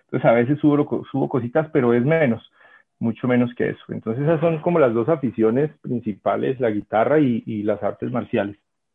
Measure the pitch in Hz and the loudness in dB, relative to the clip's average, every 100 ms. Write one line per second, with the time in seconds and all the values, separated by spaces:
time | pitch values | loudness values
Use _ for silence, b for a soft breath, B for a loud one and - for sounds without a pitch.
0 | _ - 139 117 120 147 151 143 143 117 | _ 0 4 4 4 2 2 2 0 -4
1 | - 135 143 139 117 156 156 151 123 120 | -4 -4 -2 -2 -2 -2 0 2 2 2
2 | 123 160 147 110 - b b b b _ | 2 2 2 0 -6 b b b b _
3 | 117 110 127 123 120 120 107 - - - | -4 -2 0 2 0 -2 -4 -4 -10 -10
4 | - 117 143 165 165 160 175 170 135 113 | -6 -4 0 0 0 -2 0 2 2 2
5 | 117 160 135 104 110 120 147 - - 123 | 0 0 -2 0 2 2 -2 -6 -8 -6
6 | 110 98 - 104 135 127 123 104 101 107 | -6 -6 -4 -2 -2 -2 -2 -4 -2 -2
7 | 117 151 143 113 - 110 104 104 104 - | 2 2 2 0 -4 -6 -4 -4 -4 -6
8 | 120 123 101 113 101 101 _ _ _ | -6 -6 -4 -4 -4 -8 _ _ _